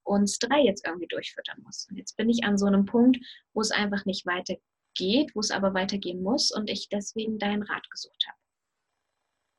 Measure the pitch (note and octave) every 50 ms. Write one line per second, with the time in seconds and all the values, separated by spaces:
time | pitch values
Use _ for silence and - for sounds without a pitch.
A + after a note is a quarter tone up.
0 | _ - G3+ G3+ G3+ G3+ - - - A#3 C4+ D4+ C#4 G#3 G3 G3 - F3 E3+ F3+
1 | E3+ - - - - - - - - - - C#3 C3 C3 - - - - G3 G3
2 | F#3+ - - - A3 A3+ A#3 A#3 A#3 G3+ G3+ G3 G3+ G3+ G3 G3 G3+ - - A#3
3 | A#3+ B3+ B3+ - - - - - _ _ _ G#3+ G#3+ G#3+ - - G#3 G3+ G3+ G3+
4 | - G3 F#3 - - F#3 F3 F3+ F#3 - F#3 - _ _ _ _ _ _ _ -
5 | F3+ F#3+ G#3+ C#4 D4+ D4+ - G#3 G#3 - - G3 G3 G3 F#3+ F#3 F#3+ G3 G3+ G3
6 | G3 F3+ F3+ F#3 F#3 F#3+ B3 D4 - - - A3 G#3+ G3+ G3+ G3 - - G3+ G#3
7 | G3+ - - A3+ A3 A3 A3 G#3 G#3 G3+ G#3 G#3 G#3 - - - - - - -
8 | - - _ _ - - - _ _ _ _ _ _ _ _ _ _ _ _ _
9 | _ _ _ _ _ _ _ _ _ _ _